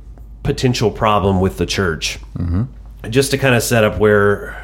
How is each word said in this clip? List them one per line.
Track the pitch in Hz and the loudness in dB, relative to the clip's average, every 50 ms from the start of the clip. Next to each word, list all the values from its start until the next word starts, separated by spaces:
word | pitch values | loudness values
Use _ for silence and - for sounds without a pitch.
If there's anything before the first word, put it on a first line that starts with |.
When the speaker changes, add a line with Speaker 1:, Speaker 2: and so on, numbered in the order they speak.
| - - - - - - - - - | -20 -20 -20 -20 -20 -20 -16 -8 -4
Speaker 1:
potential | - 139 - - 127 120 - 123 104 | -4 -4 0 0 0 0 2 0 0
problem | - - 117 107 107 101 92 101 95 92 | 0 2 0 2 2 4 2 2 2 2
with | 92 95 92 - | 2 0 0 -2
the | 87 | -4
church. | - - - 98 87 78 73 - - - - - - - - | -4 -2 -2 0 -2 -2 -4 -4 -8 -8 -8 -14 -12 -8 -6
Speaker 2:
Mm-hmm. | 90 85 85 92 123 131 - - - - - - - 104 | -4 -2 -2 -2 -2 -4 -6 -16 -20 -20 -18 -16 -10 -2
Speaker 1:
Just | 113 135 135 135 | 0 0 2 2
to | 139 131 | 0 0
kinda | - 139 120 117 | 2 2 2 2
set | 110 - 123 117 110 | 2 2 2 4 2
up | 107 - 92 | 2 2 2
where, | 104 107 104 104 101 101 101 98 - - - - | 4 4 4 4 4 2 2 0 -4 -10 -14 -14